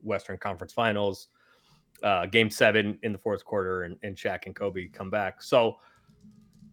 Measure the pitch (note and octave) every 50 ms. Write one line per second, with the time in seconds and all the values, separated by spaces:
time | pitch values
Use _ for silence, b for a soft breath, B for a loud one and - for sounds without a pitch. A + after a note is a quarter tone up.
0 | - G#2 G2+ F#2+ - - F#2+ F#2 - G#2 F#2+ - F2+ - - - A#2 A2+ G#2 G#2
1 | G2+ G2+ G2 - - - _ _ _ _ _ _ _ _ _ _ _ _ _ -
2 | - G#2 G2 F2 F2+ F#2+ G#2 A#2 A2 G#2 - - C3 A2 G#2 A2+ G#2 G#2 G2 -
3 | - A2 G2+ F#2+ - A2 G2+ - - - A2 G2+ F#2+ F#2 F#2 F#2 F2+ E2+ F2 -
4 | - G#2 G2 - - G#2+ F#2 F2+ - F#2+ F2+ - G#2 G2 F#2 F#2+ F2+ D#2+ - -
5 | G2 F#2+ G2+ G#2+ G2 F#2 - - - - - B2 A#2 A2 - b b b b b
6 | b b b b b - - - - _ _ - - -